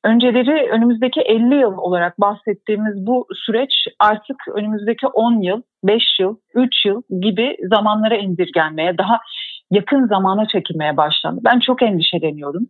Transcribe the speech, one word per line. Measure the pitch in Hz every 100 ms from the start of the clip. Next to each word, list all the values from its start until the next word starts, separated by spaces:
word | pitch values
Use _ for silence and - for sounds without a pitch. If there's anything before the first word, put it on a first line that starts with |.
Önceleri | 214 233 247 240 247 311 262
önümüzdeki | 233 233 233 247 311
elli | - 220 240
yıl | 285 247 185
olarak | 180 180 170 -
bahsettiğimiz | 202 208 - 196 - 208 214 202 190
bu | 254 - - -
süreç | 220 269 - - _
artık | 214 214 - - -
önümüzdeki | - 208 214 202 226 269
on | - 233 233
yıl, | 180 208 - _
beş | 190 220 220 -
yıl, | 190 226 _
üç | 240 254 226 208
yıl | 202 - 185
gibi | 202 190 240 - 180
zamanlara | 208 208 214 220 220
indirgenmeye, | 202 175 180 175 156 156 165 175
daha | 196 - - - - - _
yakın | 196 196 285 247
zamana | 196 190 190 214
çekilmeye | 196 - 160 151 147
başlandı. | 151 151 156 160
Ben | 226 247
çok | 240 254
endişeleniyorum. | 233 185 - 170 156 151 143 156 247